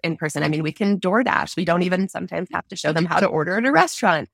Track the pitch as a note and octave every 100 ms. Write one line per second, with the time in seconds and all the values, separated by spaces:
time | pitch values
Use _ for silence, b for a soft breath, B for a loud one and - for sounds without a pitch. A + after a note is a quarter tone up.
0 | E3 D#3 D#3 D3 D3+ D#3 D#3 - G3+ G3
1 | F#3 G#3+ B3 C3+ - - F3 F3 F3+ F#3
2 | F#3+ F3 F3+ E3 F3+ E3+ - F#3 D3 D#3
3 | F3 D#3+ F#3+ D#3 D#3 G3 B3+ D#4+ F4+ -
4 | G#3+ D#3+ G#2